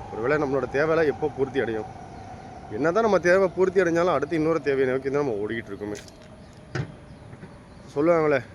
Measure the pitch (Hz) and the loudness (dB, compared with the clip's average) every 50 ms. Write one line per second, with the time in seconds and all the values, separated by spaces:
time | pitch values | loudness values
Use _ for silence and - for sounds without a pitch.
0 | - - - 107 113 131 151 151 151 135 139 135 127 117 - 135 156 160 160 165 | -12 -10 -6 -2 0 2 2 2 2 2 0 0 0 0 0 2 2 4 4 4
1 | 165 143 123 - 156 143 - 131 135 131 123 139 110 113 110 107 110 - - - | 4 2 2 0 -2 -2 0 0 -2 0 0 0 0 0 0 -4 -6 -8 -10 -16
2 | - - - - - - - - - - - - - - 107 107 143 165 175 220 | -16 -16 -16 -16 -16 -14 -16 -16 -16 -16 -16 -16 -12 -8 -4 0 0 2 2 4
3 | 233 214 196 175 156 175 175 196 196 180 151 175 185 185 180 196 185 170 165 170 | 4 4 4 4 6 6 6 6 4 4 2 2 2 2 4 4 2 4 4 2
4 | 170 185 160 135 147 143 175 156 156 160 160 160 139 147 135 131 135 127 127 135 | 4 4 2 2 0 0 0 0 2 2 2 0 0 0 2 2 2 2 2 0
5 | 135 139 135 143 147 135 107 98 104 107 117 117 - - 101 92 104 104 104 - | -2 0 0 0 0 0 -2 -2 -2 -4 -4 -6 -8 -8 -10 -8 -8 -8 -8 -10
6 | - - - - - - - - - - - - - - - - - - - - | -12 -16 -20 -20 -20 -20 -20 -20 -20 -20 -20 -20 -14 -8 -6 -6 -6 -6 -10 -16
7 | - - - - - - - - - - - - - - - - - - - 143 | -18 -20 -20 -18 -18 -18 -18 -18 -18 -18 -18 -20 -20 -20 -20 -20 -14 -6 -2 0
8 | 151 170 170 165 156 151 147 127 117 - - | 2 4 4 4 4 2 2 2 0 -4 -12